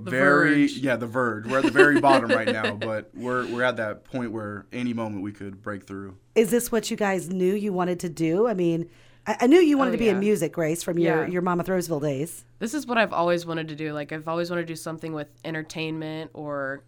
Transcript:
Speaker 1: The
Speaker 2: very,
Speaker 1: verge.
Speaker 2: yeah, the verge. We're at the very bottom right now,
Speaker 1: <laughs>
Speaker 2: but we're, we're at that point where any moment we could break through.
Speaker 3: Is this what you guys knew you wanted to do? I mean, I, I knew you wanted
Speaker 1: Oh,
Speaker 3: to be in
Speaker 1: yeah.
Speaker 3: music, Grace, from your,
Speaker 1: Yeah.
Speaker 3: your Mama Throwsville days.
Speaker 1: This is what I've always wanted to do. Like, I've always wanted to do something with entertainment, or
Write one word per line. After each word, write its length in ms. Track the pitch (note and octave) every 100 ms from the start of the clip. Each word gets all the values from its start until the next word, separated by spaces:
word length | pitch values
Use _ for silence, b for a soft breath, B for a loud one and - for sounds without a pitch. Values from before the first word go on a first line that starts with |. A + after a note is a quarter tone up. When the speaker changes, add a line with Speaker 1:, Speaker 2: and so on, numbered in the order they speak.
Speaker 1:
The 80 | A2
Speaker 2:
very, 560 | B2+ C#3 C#3+ D3+ D3 C#3+
Speaker 1:
verge. 100 | C#3
Speaker 2:
yeah, 180 | C3+ A#2
the 100 | A#2
verge. 380 | A#2+ B2 G#2+ A2
We're 120 | C3
at 40 |
the 80 | C3+
very 300 | B2 D3 C#3+
bottom 280 | C#3 C3+ A#2
right 180 | A#2 A2
now, 240 | A2 A2 G#2+
Speaker 1:
<laughs> 0 |
Speaker 2:
but 340 | A2+ G#2+ -
we're, 320 | - A#2+ B2+ A#2
we're 160 | A#2+
at 140 | B2+ A#2
that 260 | A2 G2
point 300 | - C3 A#2+
where 320 | G#2+ G#2 G#2 -
any 180 | B2 B2
moment 280 | A#2 A2+ G2+
we 80 | G2+
could 300 | G#2 G2+ G2
break 240 | G#2 G2+ -
through. 320 | G2 G2 F#2+ _
Speaker 3:
Is 180 | - A3
this 220 | A#3 A#3+
what 180 | A3+ G#3+
you 60 | A3
guys 320 | G3+ F#3+ D3+
knew 240 | F#3 F3+
you 180 | G#3 G#3
wanted 300 | F3+ F3+ F3
to 80 | F3+
do? 380 | D3+ D#3+ E3+ A#3+
I 60 |
mean, 360 | G3+ E3+ E3 E3 b b b b
I, 100 | G#3+
I 60 | B3
knew 120 | E4+
you 180 | E4 C#4+
wanted 120 | C4
Speaker 1:
Oh, 20 |
Speaker 3:
to 40 | A3+
be 100 | A3+
in 60 | F#3+
Speaker 1:
yeah. 40 |
Speaker 3:
music, 320 | G#3 G3+ D#3
Grace, 280 | - D#3 E3
from 160 | - E3+
your, 260 | E3+ D#3+ D#3+
Speaker 1:
Yeah. 40 |
Speaker 3:
your 100 | F3+
Mama 220 | F3+ F3
Throwsville 380 | E3+ F#3 D#3+ D#3
days. 440 | D3 C3+ C3+ - - -
Speaker 1:
This 140 | A3+
is 140 | D4 B3
what 100 | A#3
I've 160 | G#3
always 320 | - F3 F3 E3
wanted 220 | E3 D#3+
to 60 | D3
do. 160 | D#3
Like, 180 | D3+ D3
I've 140 | D#3 D#3
always 200 | E3 F3
wanted 140 | F3
to 40 | E3
do 80 | D#3+
something 380 | - D#3+ D#3+
with 140 | D#3 D3 _
entertainment, 880 | - D#3+ D#3 - D#3+ D#3+ D#3 D#3 D#3+
or 500 | - D3 C#3+ C3+ C#3